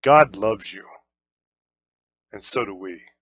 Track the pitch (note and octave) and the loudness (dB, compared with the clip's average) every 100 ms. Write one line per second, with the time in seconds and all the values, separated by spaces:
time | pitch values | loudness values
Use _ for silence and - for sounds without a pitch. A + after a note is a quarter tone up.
0 | C3+ D3+ C#3+ G2 G#2+ G#2+ - F#2+ - - | 6 6 6 2 -4 -4 -8 -16 -20 -20
1 | _ _ _ _ _ _ _ _ _ _ | _ _ _ _ _ _ _ _ _ _
2 | _ _ _ G2+ - C3 A2 F#2 F#2+ E2+ | _ _ _ -16 -6 -6 -6 -10 -14 -16
3 | - _ | -20 _